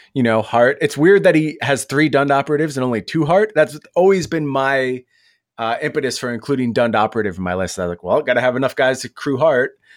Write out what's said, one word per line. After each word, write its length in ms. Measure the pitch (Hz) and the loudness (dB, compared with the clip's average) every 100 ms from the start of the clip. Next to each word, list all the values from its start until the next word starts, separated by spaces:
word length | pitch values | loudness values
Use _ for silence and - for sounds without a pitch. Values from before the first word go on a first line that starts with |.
| _ | _
you 100 | 135 | -2
know, 180 | 120 110 | 2 0
Heart. 380 | 107 120 123 143 | 0 2 2 2
It's 160 | 151 139 | -2 2
weird 260 | 170 202 | 4 6
that 120 | 180 160 | 6 4
he 220 | 156 - | 0 -4
has 240 | 123 135 - | -2 -2 -2
three 240 | 139 156 | 0 2
Dund 220 | 139 143 | 2 2
Operatives 440 | 139 139 147 156 131 | 0 0 -2 -2 -2
and 80 | |
only 180 | 127 113 | -2 -2
two 240 | - 165 147 | -4 -2 0
Heart. 260 | 185 214 | 2 2
That's 260 | 156 151 147 - 170 | 2 0 -2 -6 2
always 300 | 185 196 160 | 4 2 0
been 200 | 160 147 | -4 -2
my, 560 | 135 135 135 131 127 - _ _ _ _ - | -2 0 0 -2 -4 -12 _ _ _ _ -8
uh, 200 | 113 117 | -4 -4
impetus 360 | 147 151 127 - | -4 -4 -4 -4
for 160 | 123 | -6
including 400 | 117 - 135 123 | -8 -4 -2 -2
Dund 220 | 117 117 107 | 0 0 2
Operative 420 | 107 113 104 90 | 0 0 -4 -4
in 60 | |
my 100 | 90 | -4
list. 260 | 92 90 - | -2 -4 -4
I 40 | |
was 80 | 90 | -6
like, 120 | 87 | -6
"Well, 180 | 90 139 | -2 0
gotta 180 | 135 123 | 0 0
have 160 | 127 123 | 0 0
enough 180 | 131 - | -2 0
guys 260 | 131 131 | 0 -2
to 80 | - | -6
crew 280 | - 143 131 | -8 -4 0
Heart." 420 | 156 127 139 - _ | 2 2 0 -6 _